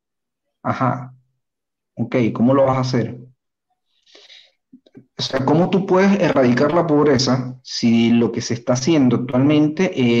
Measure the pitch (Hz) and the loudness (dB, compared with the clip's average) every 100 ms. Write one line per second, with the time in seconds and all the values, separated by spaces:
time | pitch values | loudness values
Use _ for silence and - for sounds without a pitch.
0 | _ _ _ _ _ _ - - 127 127 | _ _ _ _ _ _ -8 -4 -4 -4
1 | 127 - _ _ _ _ _ _ _ - | -10 -18 _ _ _ _ _ _ _ -10
2 | 110 131 110 - 117 139 131 131 127 123 | -4 -2 -2 0 0 2 2 0 -2 -4
3 | 98 - - _ _ _ _ _ _ _ | -4 -10 -20 _ _ _ _ _ _ _
4 | _ - - - _ _ _ - _ - | _ -20 -20 -20 _ _ _ -20 _ -20
5 | _ - - 131 131 156 180 196 196 180 | _ -12 -6 -4 0 0 2 0 0 2
6 | 196 196 156 139 123 120 147 170 160 147 | 2 2 2 2 2 2 2 0 0 2
7 | 147 127 131 127 127 - - - 117 113 | 2 2 0 -2 -4 -12 -14 -2 0 2
8 | 117 120 117 117 - 117 - 127 - 160 | 4 2 0 -4 -8 -8 -4 -2 0 2
9 | 127 123 - 127 139 151 151 151 185 135 | 2 0 -2 0 2 2 0 0 -4 0
10 | 120 120 | 0 2